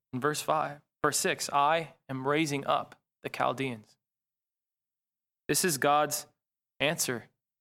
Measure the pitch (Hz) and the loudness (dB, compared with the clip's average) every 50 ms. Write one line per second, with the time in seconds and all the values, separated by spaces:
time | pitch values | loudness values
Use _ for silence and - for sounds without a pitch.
0 | _ _ - 123 131 151 151 - - - 156 156 143 143 147 147 _ _ _ _ | _ _ -6 -2 -2 -2 -2 -2 -2 -2 -2 -2 -2 -4 -8 -12 _ _ _ _
1 | - 147 135 - - 180 147 - - - 143 143 143 147 165 165 160 147 - _ | 0 0 2 2 0 0 0 -2 -2 0 2 4 4 4 4 2 -2 -6 -12 _
2 | _ - 131 131 131 139 143 156 165 143 143 139 139 - 143 123 - - - - | _ -10 -8 -4 -2 0 2 2 2 0 0 -2 0 0 0 0 -2 -6 -14 -20
3 | _ _ _ _ - 131 - - 131 131 127 131 135 131 117 107 113 _ _ _ | _ _ _ _ -12 -8 -4 -2 0 0 0 -2 -4 -6 -6 -10 -14 _ _ _
4 | _ _ _ _ _ _ _ _ _ _ _ _ _ _ _ _ _ _ _ _ | _ _ _ _ _ _ _ _ _ _ _ _ _ _ _ _ _ _ _ _
5 | _ _ _ _ _ _ _ _ _ - 147 - - 180 147 127 147 143 147 147 | _ _ _ _ _ _ _ _ _ -2 0 2 2 0 2 2 4 4 4 4
6 | 151 147 - - - - _ _ _ _ _ _ _ _ _ - 135 151 170 165 | 4 2 -2 -6 -8 -12 _ _ _ _ _ _ _ _ _ -2 0 0 0 0
7 | - - 123 110 - - _ _ _ _ _ _ | -2 -2 -4 -6 -8 -14 _ _ _ _ _ _